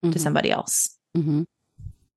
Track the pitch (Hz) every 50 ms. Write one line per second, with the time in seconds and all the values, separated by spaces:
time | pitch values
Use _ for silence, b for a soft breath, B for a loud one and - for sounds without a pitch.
0 | - 170 165 175 160 151 147 - - - - - - - - - - - - _
1 | _ _ - 170 156 151 147 147 170 - _ _ _ _ _ - - - - _
2 | _ _ _